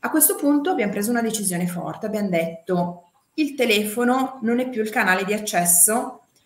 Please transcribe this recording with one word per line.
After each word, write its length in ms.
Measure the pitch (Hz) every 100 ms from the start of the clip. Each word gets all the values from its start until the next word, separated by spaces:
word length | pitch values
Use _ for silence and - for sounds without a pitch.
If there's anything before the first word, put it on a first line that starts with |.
A 100 | -
questo 240 | 320 -
punto 340 | 381 285 285 311
abbiamo 240 | 370 208
preso 180 | 202 208
una 120 | 240
decisione 440 | 226 - 185 175 175
forte, 380 | 175 156 156
abbiamo 240 | 214 208 202
detto: 840 | 170 165 170 - 180 180 - _ _ _
"Il 200 | - 285
telefono 840 | 269 233 208 208 240 240 254 262 -
non 180 | 220 240
è 80 | 254
più 140 | 214
il 80 | 214
canale 340 | 247 190 185
di 80 | 196
accesso 880 | 208 208 185 175 - - 226 - - _ _